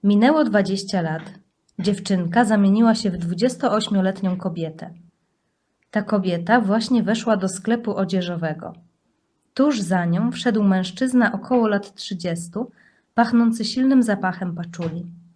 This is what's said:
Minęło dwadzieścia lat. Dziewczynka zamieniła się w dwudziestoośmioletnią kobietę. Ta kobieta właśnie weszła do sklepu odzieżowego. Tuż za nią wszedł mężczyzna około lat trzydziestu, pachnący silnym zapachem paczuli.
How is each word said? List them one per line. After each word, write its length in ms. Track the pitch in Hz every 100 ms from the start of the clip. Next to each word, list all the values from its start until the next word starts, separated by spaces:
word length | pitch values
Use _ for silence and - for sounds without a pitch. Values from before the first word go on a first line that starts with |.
Minęło 400 | 202 208 233 311
dwadzieścia 580 | 269 202 190 196 - 190
lat. 200 | 160 160 - - _ _ _ -
Dziewczynka 640 | 185 196 - 190 170 185
zamieniła 500 | 240 214 196 202 233
się 160 | 226 202
w 60 | 175
dwudziestoośmioletnią 1200 | 170 175 240 254 269 214 220 202 190 190 190 185
kobietę. 580 | 185 165 160 160 - 170 - _ _ _ _ _ _ _ _
Ta 120 | 214
kobieta 580 | 208 208 185 170 175 240
właśnie 420 | 202 214 226 247
weszła 340 | 185 226 - 208
do 120 | 185
sklepu 480 | 185 - 233 233 196
odzieżowego. 760 | 190 190 175 175 165 156 165 170 _ _ _ _ _ _ _
Tuż 260 | - 285 254
za 240 | 175 180
nią 280 | 175 170 233
wszedł 300 | 247 247 220
mężczyzna 720 | 202 185 185 - 262 254 220
około 360 | 196 - 254 226
lat 260 | 202 202
trzydziestu, 760 | - - 185 175 170 170 208 247 _ _ _ _
pachnący 500 | - 233 233 233 226
silnym 380 | 214 - 262 269
zapachem 520 | 226 202 190 175 180
paczuli. 520 | 170 170 170 170 165 175 - -